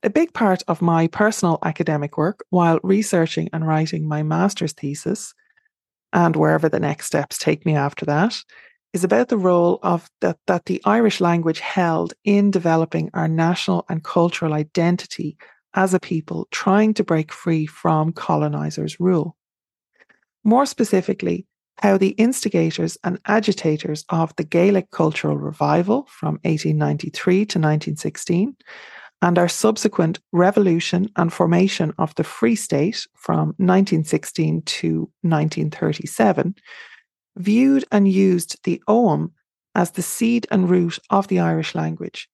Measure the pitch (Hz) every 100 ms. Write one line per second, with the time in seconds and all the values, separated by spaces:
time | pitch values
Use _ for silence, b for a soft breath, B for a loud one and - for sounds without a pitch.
0 | 214 202 330 - 214 185 - 165 170 165
1 | 165 - 208 226 180 160 - 160 165 151
2 | 147 - 160 214 - 180 170 160 185 196
3 | 208 180 165 - 165 160 160 156 156 165
4 | 156 151 156 160 190 - 160 - 143 147
5 | - 190 - _ _ _ _ _ _ _
6 | _ - 170 156 156 156 160 151 160 151
7 | - - 143 - - 151 - 151 143 -
8 | 156 147 208 - - b b b _ 180
9 | 180 220 247 226 185 175 170 180 185 170
10 | - _ 180 165 - 175 - 185 - 220
11 | 226 - 175 170 165 160 - - 175 160
12 | 170 - - 202 202 190 170 165 165 170
13 | 156 - 160 160 165 180 - 175 - 165
14 | - - 170 - 165 151 151 - 170 175
15 | - - 151 - b b _ - 190 180
16 | - 165 156 165 - - - 196 220 214
17 | 208 160 156 - - 165 156 - 170 160
18 | 156 165 - 156 151 147 151 151 156 -
19 | 180 175 165 - _ _ _ _ _ b
20 | b b b _ 214 233 277 - 220 190
21 | - - 170 170 - _ _ - 208 190
22 | 196 - 233 262 214 180 165 160 170 -
23 | 196 180 - 220 214 190 160 151 - 151
24 | - 165 165 - 156 170 185 196 180 -
25 | 160 151 151 147 147 156 147 156 180 240
26 | 285 - 160 151 170 156 160 151 151 147
27 | - - - 185 208 - 156 151 156 156
28 | - - - 170 226 269 B B B B
29 | B _ 175 175 175 - 214 214 214 -
30 | 160 175 _ 175 185 202 196 170 - 175
31 | 202 - 170 - 170 170 190 - 160 -
32 | - - 165 - 226 226 - 139 160 233
33 | - _ - 165 156 156 180 185 196 165
34 | 156 - - - 160 160 160 - 165 160
35 | 160 _ 165 160 156 156 156 - 160 151
36 | - - 220 175 170 196 B B B B
37 | B _ _ - 185 214 269 277 262 208
38 | 196 190 196 180 - - - 170 - 220
39 | 233 151 160 _ _ _ _ - 175 -
40 | 170 - 226 240 - 185 180 180 175 -
41 | _ 196 196 180 165 165 156 165 160 160
42 | - - -